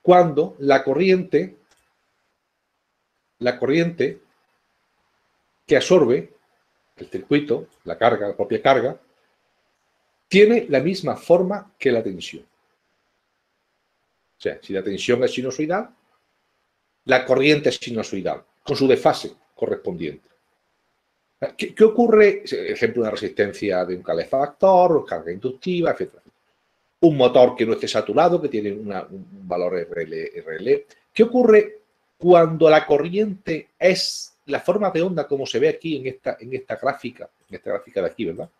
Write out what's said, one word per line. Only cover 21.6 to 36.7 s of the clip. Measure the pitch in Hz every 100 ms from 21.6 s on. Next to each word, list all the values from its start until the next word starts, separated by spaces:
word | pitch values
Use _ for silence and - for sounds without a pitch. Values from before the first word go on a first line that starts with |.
| -
qué | -
ocurre? | 220 220 233 214 208 202
Ejemplo, | - 113 87 104 113 120
una | 107
resistencia | 104 101 - 101 92 104 90
de | 90
un | 90
calefactor, | - 82 85 135 143 - 190 185 180 156 -
carga | 85 82
inductiva, | 90 123 127 - 175 165
etcétera. | 123 - _ _ _ _ _ _ _ _ _
Un | 165 147
motor | 123 127 123
que | -
no | 113
esté | 110 107
saturado, | 110 - 110 175 170
que | 147
tiene | 110 104
una, | 101 107 95 -
un | 95 90 190 92
valor | 87 90 87
R | 82 85
L, | 80 80 80
R | 87 82 80
L. | 104 143 - _ _
¿Qué | -
ocurre | 226 247 240 214 208 - _ _ _ _
cuando | 175 175 165 160 160
la | 156
corriente | 151 147 160 185 214 190 - 156 - _
es | 180 180 - - - _ -
la | 139
forma | - 190 202
de | 160
onda, | 180 170 139
como | 139 131
se | 117
ve | 151
aquí | 151 165 147
en | 131
esta, | 127 - -
en | 117
esta | 127 -